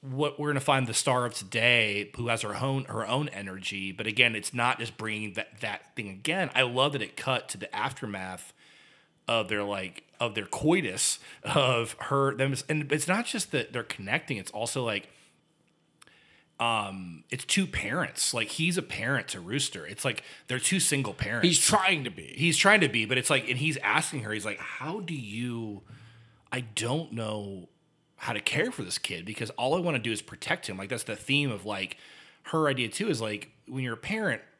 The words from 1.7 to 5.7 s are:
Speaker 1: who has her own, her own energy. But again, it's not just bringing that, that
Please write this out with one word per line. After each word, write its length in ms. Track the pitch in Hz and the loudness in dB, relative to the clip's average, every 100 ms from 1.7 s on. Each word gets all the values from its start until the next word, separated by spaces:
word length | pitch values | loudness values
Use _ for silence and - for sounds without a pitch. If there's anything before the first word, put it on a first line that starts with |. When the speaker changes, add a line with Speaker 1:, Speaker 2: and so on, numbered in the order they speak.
| 120 110 101 101 - | 6 4 0 -4 -4
Speaker 1:
who 120 | 117 | 0
has 140 | 113 | 0
her 120 | 107 | 0
own, 300 | 101 135 135 | -2 0 0
her 200 | 135 107 107 | -2 -4 0
own 220 | 123 151 | 0 0
energy. 600 | 95 98 95 92 98 95 | -4 -8 -6 -6 -4 -6
But 160 | 92 110 | -4 -4
again, 300 | 110 123 110 | 6 6 6
it's 180 | 101 | -4
not 240 | 123 120 127 | 0 2 2
just 180 | 117 - | -2 -6
bringing 360 | 110 107 107 | -6 -4 -6
that, 280 | 95 104 - | -6 -8 -6
that 340 | 110 | -6